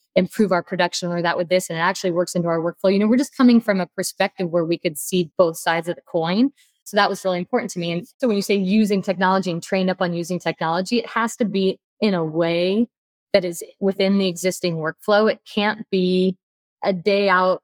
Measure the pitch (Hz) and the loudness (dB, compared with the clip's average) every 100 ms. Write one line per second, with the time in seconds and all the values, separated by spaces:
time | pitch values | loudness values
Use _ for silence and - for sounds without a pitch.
0 | _ - 180 - 202 180 - 180 175 - | _ 0 0 0 2 0 -2 -2 -2 -2
1 | 175 175 170 170 170 185 - 165 175 190 | -4 -2 0 -2 0 0 0 -2 -2 0
2 | 185 170 175 185 170 165 170 - 190 196 | -2 -2 -2 -2 -2 -2 -2 0 2 4
3 | 214 254 285 - 247 233 - 190 175 - | 4 2 0 4 6 6 4 0 -2 -6
4 | 180 - 196 - 175 175 165 170 175 151 | -6 -2 -2 -2 -2 0 0 -2 -4 -6
5 | - 185 165 - 170 160 175 165 165 175 | -4 -2 0 2 0 0 -2 -2 -2 -8
6 | - 170 165 196 277 - _ _ - 202 | -6 -4 0 0 0 -2 _ _ -4 0
7 | 196 202 190 180 180 240 190 175 170 170 | 0 0 -4 -4 -2 -4 -4 -6 -4 -6
8 | - _ 247 202 190 202 185 214 208 202 | -8 _ -2 0 0 0 2 2 2 0
9 | 190 180 185 190 185 170 - 196 185 185 | -2 0 0 0 0 -6 -4 -2 0 0
10 | 180 170 170 180 165 160 165 175 190 240 | -2 -4 -4 -4 -4 -4 -2 -2 -2 -2
11 | - 226 226 - 214 190 190 - _ - | -2 -2 -2 -2 -2 0 -2 -2 _ -4
12 | 214 185 160 156 165 170 180 208 233 _ | -2 0 -2 0 0 0 0 0 -2 _
13 | _ _ _ 202 180 170 - - 196 190 | _ _ _ 0 0 -6 -14 -4 -2 0
14 | 190 196 190 170 185 - 180 165 156 - | 2 2 0 -2 -4 -2 -4 -4 -6 -6
15 | - 208 220 - - 214 208 220 - 190 | 0 2 2 0 -4 -2 -2 -4 -4 0
16 | 180 185 190 185 _ _ _ _ 196 185 | 2 2 0 -2 _ _ _ _ -4 -2
17 | 202 202 202 185 185 180 | 0 2 2 2 2 0